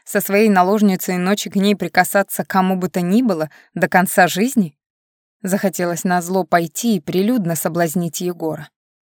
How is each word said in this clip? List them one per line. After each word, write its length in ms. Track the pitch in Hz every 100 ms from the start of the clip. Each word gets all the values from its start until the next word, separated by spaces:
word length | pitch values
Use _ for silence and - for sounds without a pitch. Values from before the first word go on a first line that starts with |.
со 160 | - 208
своей 280 | - 196 220
наложницей 680 | 190 180 214 202 185 - 180
ночи 320 | 180 202 190
к 60 | 196
ней 200 | 196 208
прикасаться 680 | 170 - 180 202 190 -
кому 320 | 185 190 185 185
бы 120 | 180
то 120 | 190
ни 220 | 175 208
было 280 | 254 170 156 - _
до 140 | - -
конца 380 | 185 185 - 180
жизни?» 500 | 156 233 254 170 - _ _ _ _ _ _
Захотелось 600 | 190 190 196 - 175 170
назло 400 | 185 180 170 190
пойти 540 | 175 175 165 - 233 202
и 40 |
прилюдно 540 | - 175 208 254 170
соблазнить 640 | 170 185 165 165 180 170 -
Егора. 500 | 175 170 160 151 147 _ _ _